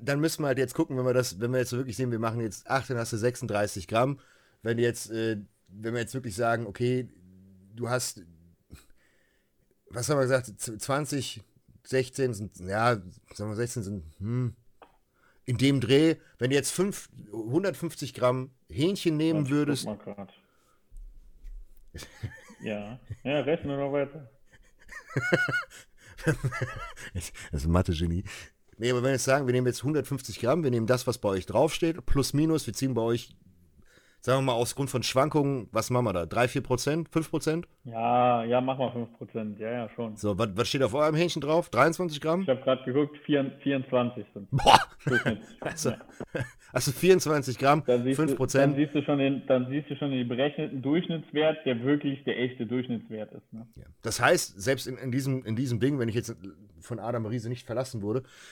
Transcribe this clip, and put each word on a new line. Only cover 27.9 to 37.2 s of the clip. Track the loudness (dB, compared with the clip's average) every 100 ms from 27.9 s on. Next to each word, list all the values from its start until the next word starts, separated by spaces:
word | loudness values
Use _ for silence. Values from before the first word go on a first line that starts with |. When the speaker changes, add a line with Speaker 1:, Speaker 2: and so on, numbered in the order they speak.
| 0 0 -2 -6 -12 -16 _ _ -4
Speaker 1:
Nee, | 0
aber | 2
wenn | 2
wir |
jetzt | 0
sagen, | 2 2 4
wir |
nehmen | 2 2
jetzt | 0
hundertfünfzig | 0 0 -2 -4 -6 -2
Gramm, | 2 2
wir | 2
nehmen | 2 4
das, | 2 2
was | -2
bei | 0
euch | -2 0
draufsteht, | 2 2 2 -2 0 2
plus | 2 4
minus, | 2 2 2 -2
wir |
ziehen | -2 -2
bei | 0
euch, | 0 0 -4 -18 -20 _ _ _ -20 _ _ _
sagen | 0 2
wir | 4
mal, |
aus | 2 0 -2
Grund | -2
von | -2
Schwankungen, | 0 2 4 4 2 0 -2
was | -2 2
machen | 2 2
wir |
da? | 0 0
Drei, | 2 2
vier | 0
Prozent? | 0 0 0 -2 -2
Fünf | -2